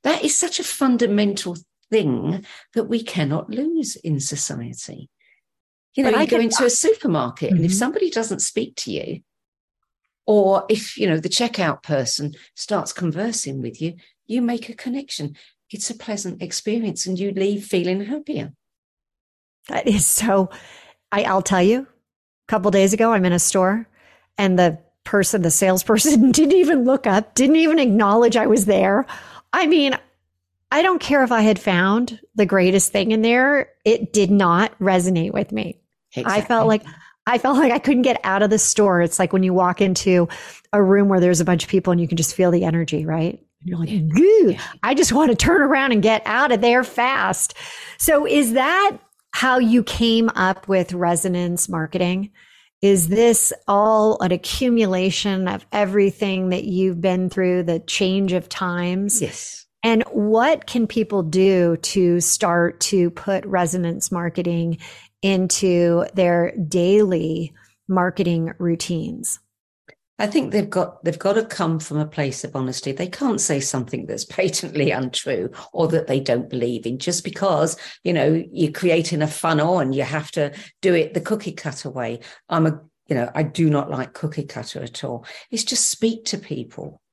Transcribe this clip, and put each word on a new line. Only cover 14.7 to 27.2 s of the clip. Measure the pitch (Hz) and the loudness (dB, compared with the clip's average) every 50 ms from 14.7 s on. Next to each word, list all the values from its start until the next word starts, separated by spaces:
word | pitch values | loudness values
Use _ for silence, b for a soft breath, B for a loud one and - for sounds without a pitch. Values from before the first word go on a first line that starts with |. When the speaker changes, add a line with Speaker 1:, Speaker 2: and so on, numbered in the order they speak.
| 226 | -18
Speaker 1:
connection. | - - 254 240 277 277 - - - 151 143 147 b b b b _ _ _ | -12 -10 -8 -8 -8 -10 -10 -10 -10 -10 -10 -12 b b b b _ _ _
It's | - 208 - - | -12 -10 -10 -10
a | 226 | -10
pleasant | 220 - - 214 202 - 185 170 - | -12 -10 -10 -8 -8 -8 -10 -10 -10
experience, | 180 170 - - - 214 208 233 226 202 170 - - | -12 -10 -10 -8 -6 -4 -4 -2 -4 -4 -6 -6 -6
and | 180 185 175 | -6 -6 -4
you | 196 202 | -4 -6
leave | 196 190 190 202 202 196 - | -2 -2 -2 -2 -2 -4 -6
feeling | - - 180 175 180 185 196 202 | -4 -4 -2 -2 -2 -4 -4 -4
happier. | 208 277 302 294 - 294 151 - - - _ _ _ _ _ _ _ _ _ _ _ _ _ _ _ _ _ _ _ _ _ _ - | -6 -8 -10 -8 -8 -8 -8 -8 -10 -14 _ _ _ _ _ _ _ _ _ _ _ _ _ _ _ _ _ _ _ _ _ _ -6
Speaker 2:
That | - - - | -6 -2 0
is | 254 202 208 - | 0 0 2 2
so, | - - - 214 233 196 196 190 190 B B B B B B B B B B _ _ | 0 0 0 0 2 2 2 2 0 B B B B B B B B B B _ _
I, | - 202 208 | -4 -2 -2
I'll | - 190 196 | 0 0 -2
tell | 190 - 196 185 180 | 0 0 2 4 4
you, | 202 226 254 | 4 2 2
a | 269 _ _ _ _ _ _ _ _ _ _ _ _ | -2 _ _ _ _ _ _ _ _ _ _ _ _
couple | - 220 214 185 208 | -4 -4 0 0 2
days | 190 196 190 196 214 | 4 4 4 4 4
ago, | 214 226 233 226 | 2 2 2 2
I'm | 202 185 | 2 2
in | 180 175 | 2 2
a | 175 | 2
store, | - - - 196 185 185 202 226 226 b b b b b b b b b _ | 0 0 2 2 2 2 0 -2 -6 b b b b b b b b b _
and | - 202 190 185 | -2 0 2 4
the | 180 180 170 160 160 _ _ _ _ _ | 4 4 2 2 -2 _ _ _ _ _
person, | - - 202 185 - - 208 | -2 0 0 0 0 0 0
the | 175 165 | 0 0
salesperson | 156 - 196 185 185 185 - - 220 220 - 311 285 226 220 262 | 0 2 2 2 2 0 2 2 2 2 4 4 4 6 6 6
<laughs> | 240 | 6
didn't | 285 311 277 349 | 4 4 6 6
even | 370 349 285 339 269 240 | 4 4 4 2 2 2
look | 254 269 262 - | 2 0 2 0
up, | 226 190 208 | 0 0 0